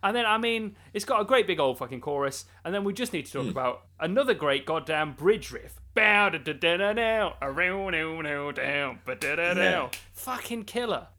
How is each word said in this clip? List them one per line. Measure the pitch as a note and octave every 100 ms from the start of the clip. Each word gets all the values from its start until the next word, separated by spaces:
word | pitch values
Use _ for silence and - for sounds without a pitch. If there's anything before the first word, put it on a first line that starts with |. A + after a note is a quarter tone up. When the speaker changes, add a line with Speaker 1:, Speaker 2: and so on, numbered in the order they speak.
Speaker 1:
And | G3 A#3+
then, | A3+
I | A3
mean, | A#3 A3+ G#3+ - -
it's | G#3
got | G3+ A#3+
a | G#3
great | D#3+ -
big | E3+
old | C#3 B2
fucking | B2 C3
chorus, | C3+ C#3+ C#3 - - -
and | - G3
then |
we | G3+
just | G3+ B3
need | E3+ C3+
to |
talk | C#3 B2
Speaker 2:
Hmm. |
Speaker 1:
about | C3 B2 B2 - -
another | D#3+ G#3 C4+ G#3+
great | D3+ C#3 C#3
goddamn | D#3+ D3+ D#3 D3+
bridge | C#3 E3 A3 -
riff. | A#2+ - - - -
Bow | G#3+ G#3 G3+
da | D#3+
da | C#3+
da | C#3+ E3+ F3
da | G3+
da, | A3 A3+ A3 F#3+ -
a | C#3
row, | C#3 F3+ G3 G3
no, | E3 D#3+ D#3+
no, | D3+ C#3+ C#3+
down, | C#3 C3+ C#3+ C#3 B2+ B2
ba | B2+
da | C#3 D3+
da | F3 F#3
da. |
Speaker 2:
Yeah. | F3+ F3+ B2+ - -
Speaker 1:
Fucking | - - B3 - A#3 G#3
killer. | A#3 A#3+ D3 -